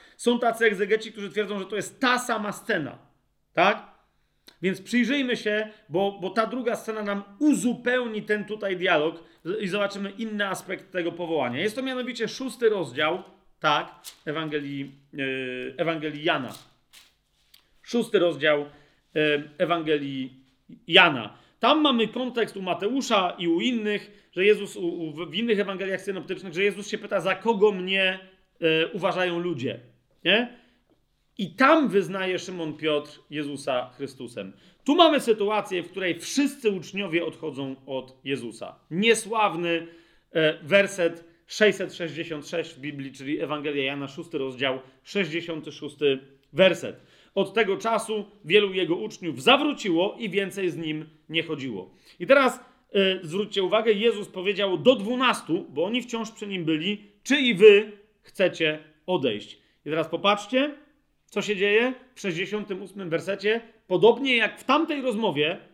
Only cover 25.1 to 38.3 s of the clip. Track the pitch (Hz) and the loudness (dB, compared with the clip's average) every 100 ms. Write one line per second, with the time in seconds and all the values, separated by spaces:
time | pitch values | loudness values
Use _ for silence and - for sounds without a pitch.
25.1 | 147 170 170 233 202 196 190 190 190 202 | -8 -8 -4 0 0 0 -4 -4 -6 -6
26.1 | 190 147 185 190 160 202 190 202 214 208 | -8 -8 -10 -8 -2 -2 -2 -8 -10 -4
27.1 | 202 175 185 226 208 208 190 180 190 190 | -2 -2 -2 0 4 4 2 0 0 0
28.1 | 190 - _ _ _ 165 160 165 190 185 | -2 -10 _ _ _ 2 2 0 0 -2
29.1 | 175 180 170 175 147 123 98 - _ _ | 0 -2 -2 -4 -4 -4 -6 -12 _ _
30.1 | _ 165 208 240 - _ _ _ _ _ | _ 2 2 2 -8 _ _ _ _ _
31.1 | _ _ - 175 - 269 320 247 196 170 | _ _ -8 -8 4 6 8 6 2 0
32.1 | 190 185 175 190 185 160 147 151 147 147 | -2 -4 -4 -6 -8 -8 -4 0 0 -2
33.1 | - _ 147 143 139 143 127 127 - 139 | -14 _ -8 -8 -6 -4 -4 -4 -10 -12
34.1 | - 123 110 95 - _ _ - 320 330 | -12 -12 -10 -12 -14 _ _ 0 6 8
35.1 | 285 233 220 202 214 208 180 170 190 185 | 6 2 2 2 0 -2 -6 -6 -6 -4
36.1 | 156 - - 285 - 220 190 143 190 196 | -4 -4 0 0 0 -2 -2 -6 -8 -2
37.1 | 165 165 - 156 135 135 135 - 131 127 | -2 -2 -6 -10 -8 -8 -10 -8 -8 -10
38.1 | - 135 | -14 -6